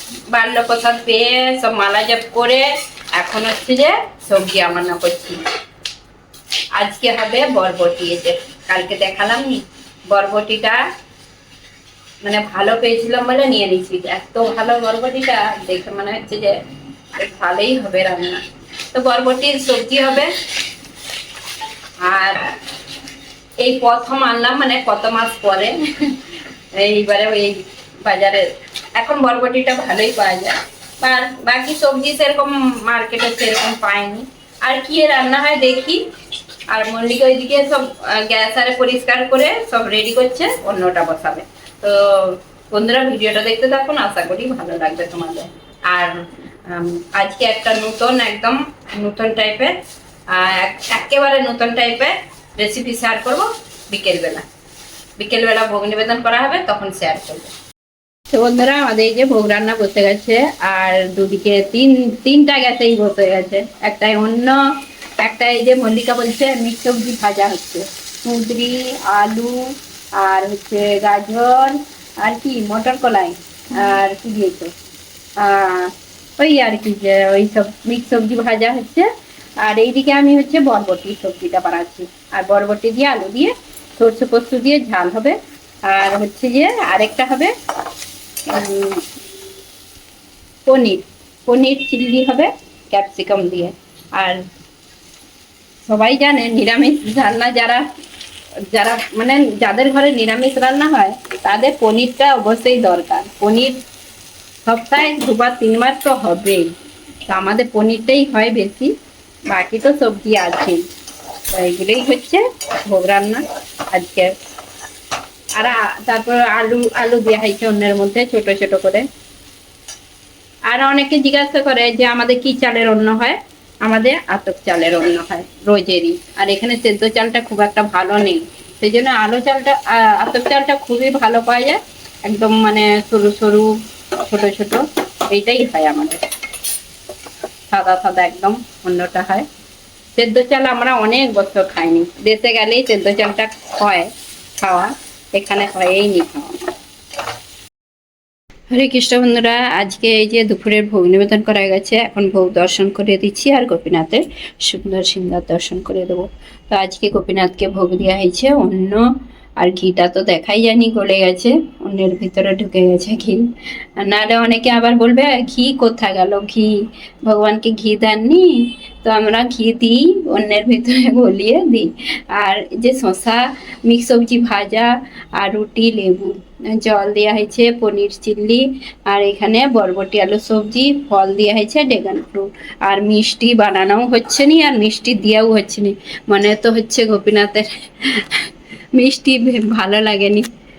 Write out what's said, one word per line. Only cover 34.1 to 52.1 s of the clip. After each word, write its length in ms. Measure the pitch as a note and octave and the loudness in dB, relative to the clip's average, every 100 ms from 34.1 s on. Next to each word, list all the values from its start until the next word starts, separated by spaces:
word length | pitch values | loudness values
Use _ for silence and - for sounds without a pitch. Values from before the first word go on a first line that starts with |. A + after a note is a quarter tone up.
| G#3+ C4 - - - | -10 -14 -20 -20 -6
আর 200 | B3+ C4+ C4+ | -4 -4 -2
কি 180 | D#4 D4+ | 2 4
রান্না 340 | C4+ B3+ C#4 | 2 2 0
হয় 160 | D4 C#4+ | 0 2
দেখি। 480 | C4 B3+ C4+ F#4 - - - - - - - | 2 0 -2 -4 -6 -12 -16 -16 -16 -16 -6
আর 260 | A3 G#3+ | -4 -4
মল্লিকা 320 | A3+ A#3 B3 | -4 -2 2
ওইদিকে 420 | C4 C4 B3+ C#4 C#4 | 4 2 2 0 2
সব, 100 | C#4 B3+ - | 0 -2 -8
আহ, 200 | - G#3+ G#3+ | -4 -4 -2
গ্যাস 280 | A3 A3 B3+ | -2 0 0
আরে 140 | B3 | 0
পরিষ্কার 540 | B3+ B3+ B3 - B3 | 0 0 0 0 -2
করে 300 | B3+ C4 D4+ A4+ - | 2 2 2 0 -4
সব 160 | A#3 G3 | -4 -2
রেডি 260 | G#3+ G#3+ | -2 0
করছে, 360 | A#3+ B3+ - F#4 B4+ | 2 0 0 -4 -4
অন্যটা 400 | G3 F#3+ F3+ F3 | -6 -2 0 0
বসাবে। 360 | E3 D#3+ D#3+ - - - - - | -2 -4 -6 -6 -12 -20 -20 -6
তো 60 | G3+ G3+ G3+ G3 F#3 F#3 - - - | 0 4 4 4 2 -4 -12 -20 -6
বন্ধুরা, 340 | G#3 A3+ B3+ | -2 2 2
ভিডিওটা 380 | C4 A3 G#3+ G#3 | 0 0 -2 0
দেখতে 260 | A3 A3+ C4 | -2 0 0
থাকুন, 300 | C4+ C4+ D4 | 0 0 -2
আশা 220 | F#3+ F3+ | -2 -4
করি 260 | E3+ F#3 B3+ | -4 -4 -6
ভালো 320 | B3+ F3 E3+ | -8 -8 -4
লাগবে 280 | D#3 D#4+ E3+ | -4 -4 -8
তোমাদের। 360 | F3 E3 - - - - - | -8 -8 -10 -12 -18 -20 -8
আর, 280 | F3+ F3+ E3+ E3+ F3 - - - F3+ | -2 -2 -2 -6 -14 -18 -20 -20 -14
উম, 360 | F3 F3 E3+ - | -8 -6 -8 -6
আজকে 320 | G3+ G3 - | -4 -4 -2
একটা 300 | A#3 A3 A#3 | -4 -2 -4
নতুন, 460 | A3 A3 - A#3+ B3+ | -4 -4 -2 0 0
একদম 440 | A3 G#3 A#3 C4+ C#4 - - G#3 | -2 -4 -4 -4 -6 -14 -14 -8
নতুন 360 | G#3 G3+ A3+ | -8 -4 -4
টাইপের, 400 | A3 G#3+ G#3+ C#4+ F#4 - - - - - | -2 -4 -2 -4 -4 -12 -20 -20 -18 -6
আহ, 380 | F#3 F#3 F#3+ | -2 0 0
এক-, 280 | G3 - - | -4 -6 -6
একেবারে 500 | A3+ - C#4 C#4 C#4 | -6 0 2 2 2
নতুন 320 | B3+ A#3 A#3 | -2 -2 -2
টাইপের 400 | A#3 A#3 A#3 D4 | -2 -2 -2 -2